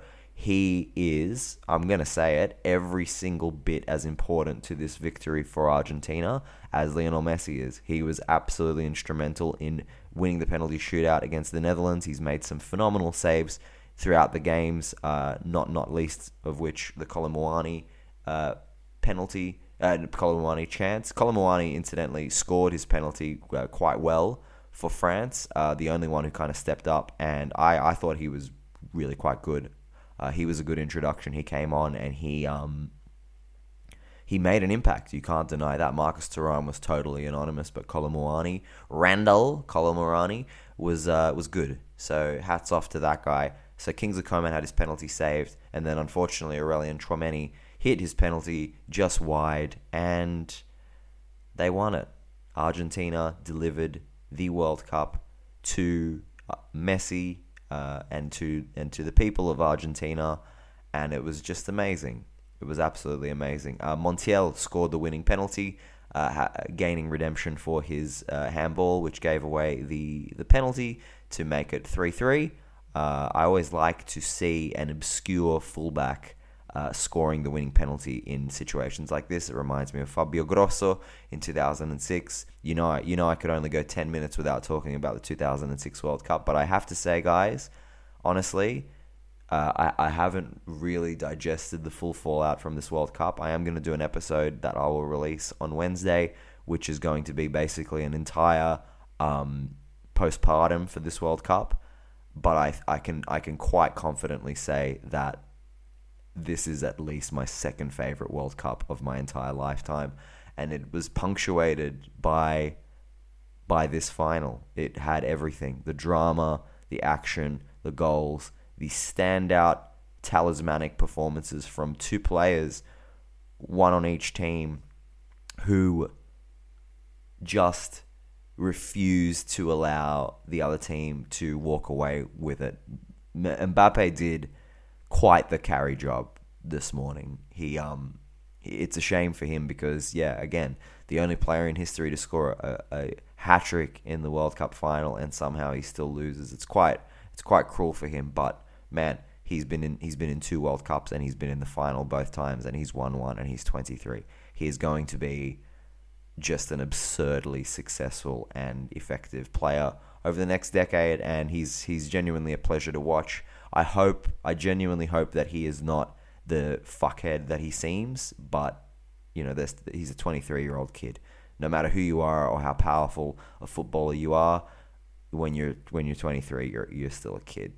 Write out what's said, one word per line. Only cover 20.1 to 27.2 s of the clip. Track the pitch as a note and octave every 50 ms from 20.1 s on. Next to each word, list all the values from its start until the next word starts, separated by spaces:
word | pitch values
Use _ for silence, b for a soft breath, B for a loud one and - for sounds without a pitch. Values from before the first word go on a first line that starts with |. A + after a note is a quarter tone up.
Kolo | - - F#2 F2 E2+ E2+
Muani | D#2+ D#2+ D#2+ D#2+ E2 E2
chance. | - - G2+ F#2+ G#2 A2 A2 -
Kolo | - - A#2 A#2+
Muani, | A2+ G#2 F#2+ F#2 F2+ F2+ E2+ E2+ C#2+
incidentally, | E2 F2 - - - E2 C#2 C2 D2+ D2+ D2
scored | - - - - F2+ F2+ F2+ F2+ F2
his | D#2+ -
penalty, | - - D#2+ D#2 D2+ D2+ - D#2 D2+ D2+ - - - -
uh, | C2 B1+ B1+
quite | - - F2+ D#2+ B1+ A1
well | D#2+ E2 D#2+ D#2+ E2+ G2+ B2 - B B B B B B
for | B - - E2
France, | - - - F2 F2 G2+ A2+ B2+ - - - - -
uh, | - D2+ D2+ D2+
the | D2 D#2 D#2
only | E2 E2+ E2+ D#2+
one | D#2 D2+ D2+
who | D2+
kinda | C#2+ - D#2+ D2+ C#2+
stepped | - - - D2+ - - D#2+
up, | D#2 D2+ - - -
and | -